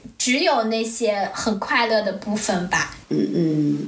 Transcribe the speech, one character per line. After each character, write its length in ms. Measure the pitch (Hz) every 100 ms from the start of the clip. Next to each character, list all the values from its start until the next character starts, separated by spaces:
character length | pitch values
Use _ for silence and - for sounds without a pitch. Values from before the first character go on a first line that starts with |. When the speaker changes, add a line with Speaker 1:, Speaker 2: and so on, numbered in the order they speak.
| - -
Speaker 1:
只 220 | 247 269
有 260 | 349 254 220
那 180 | 226
些 460 | 226 - 220 202 190
很 240 | - 226 202
快 300 | - 269 226
乐 140 | 220
的 120 | 196
部 220 | - 208 208
分 320 | - 180 180
吧。 280 | - - - -
Speaker 2:
嗯， 800 | - - 175 160 151 147 147